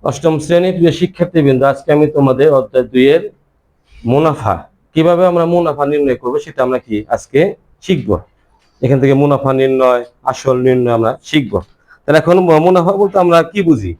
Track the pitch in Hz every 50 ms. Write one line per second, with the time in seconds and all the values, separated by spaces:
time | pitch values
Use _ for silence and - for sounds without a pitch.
0 | - - 143 - - 170 156 151 147 - 170 170 180 185 180 165 170 170 - -
1 | 180 175 - - 180 175 - 170 147 139 135 127 135 139 135 131 - - 151 147
2 | 151 151 151 147 139 135 131 117 139 156 147 135 127 - - 131 123 113 120 127
3 | 131 135 147 170 - 208 - _ _ _ _ _ _ _ _ _ _ _ _ -
4 | - 117 117 143 160 160 147 - 117 113 95 90 - - _ _ _ _ _ 156
5 | 160 170 175 170 180 180 175 175 165 165 170 175 170 160 147 147 147 139 147 147
6 | 147 139 127 - - 123 131 151 147 160 143 - 131 127 127 123 - _ 110 104
7 | 107 _ 117 110 - _ - 135 160 160 - _ _ _ _ _ _ - 190 151
8 | - 95 101 85 - _ _ _ _ _ _ _ _ _ _ _ - 123 135 135
9 | 127 135 139 135 143 147 139 135 135 131 135 131 131 135 131 131 131 127 123 120
10 | 120 - _ _ _ - 127 - - - 131 127 127 131 127 127 123 120 117 113
11 | 113 113 131 - _ - - 151 135 107 101 95 85 _ _ _ _ _ - _
12 | _ - 147 156 151 160 175 180 185 175 160 156 160 180 185 185 165 175 190 196
13 | 208 196 190 196 180 175 170 170 160 165 - 208 190 165 160 120 98 90 82 -